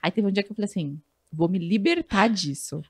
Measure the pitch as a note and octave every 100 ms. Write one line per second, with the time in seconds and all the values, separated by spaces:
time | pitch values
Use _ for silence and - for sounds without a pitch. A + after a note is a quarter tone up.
0 | E3+ G3+ G3+ G3 G3 G#3+ G3+ F#3+ D3 D3
1 | - _ _ D#3 E3+ F#3 E3+ G#3 G#3 E4+
2 | E4 G3+ A3+ G3+ D3+ C#3 - D#3